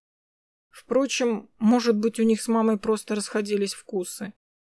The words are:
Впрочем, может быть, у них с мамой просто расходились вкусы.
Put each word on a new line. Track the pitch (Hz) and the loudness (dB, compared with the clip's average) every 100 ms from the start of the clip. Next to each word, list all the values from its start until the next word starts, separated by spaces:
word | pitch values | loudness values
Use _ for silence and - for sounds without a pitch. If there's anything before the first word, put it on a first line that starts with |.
| _ _ _ _ _ _ _ | _ _ _ _ _ _ _
Впрочем, | - - 247 277 - 247 214 - - | -16 -2 0 2 0 0 -2 -6 0
может | 214 240 233 208 | 4 4 4 2
быть, | 220 220 | 0 2
у | |
них | 226 220 | 2 2
с | - | 2
мамой | 226 220 214 | 0 2 0
просто | 220 214 - 214 | 0 -4 -2 -6
расходились | 196 214 202 202 196 | -4 -4 -2 -2 -4
вкусы. | - - 196 180 - 202 - _ _ | -6 -8 -6 -6 -10 -14 -16 _ _